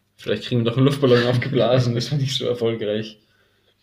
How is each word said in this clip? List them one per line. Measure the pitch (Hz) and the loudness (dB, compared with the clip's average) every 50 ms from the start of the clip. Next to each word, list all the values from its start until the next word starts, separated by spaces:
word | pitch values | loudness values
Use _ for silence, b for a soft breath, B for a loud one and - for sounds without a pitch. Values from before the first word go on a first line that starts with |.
| b b _ | b b _
Vielleicht | - - - 104 107 - | -12 -6 -4 -4 -4 -4
kriegen | - 127 120 113 | -2 -2 0 0
wir | 113 | 0
noch | 113 131 | 2 2
einen | 131 | 2
Luftballon | 139 - - 139 123 120 120 | 2 2 2 4 4 4 4
<laughs> | 120 | 4
aufgeblasen, | 123 123 123 - 135 123 120 110 113 127 131 120 120 117 | 2 0 0 0 0 0 0 2 2 2 2 2 0 -2
das | 123 123 - | -4 -4 -4
war | 151 139 | -4 -4
nicht | 131 120 - | -2 -2 -4
so | - 120 | -4 -4
erfolgreich. | 117 120 120 117 113 113 110 107 104 104 107 107 - - _ B B B B B B B B B B B B | -4 -2 -2 -2 -2 -2 -2 -4 -4 -4 -4 -4 -8 -14 _ B B B B B B B B B B B B